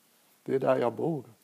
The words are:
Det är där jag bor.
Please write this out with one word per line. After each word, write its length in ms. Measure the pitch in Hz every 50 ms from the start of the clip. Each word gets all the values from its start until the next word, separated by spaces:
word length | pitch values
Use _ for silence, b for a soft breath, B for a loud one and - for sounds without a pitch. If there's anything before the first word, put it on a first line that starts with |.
| _ _ _ _ _ _ _ _ _
Det 120 | - 127
är 40 | 131
där 180 | 127 131 131
jag 160 | 131 123 117 113
bor. 280 | 110 120 160 165 135 110 113 107 _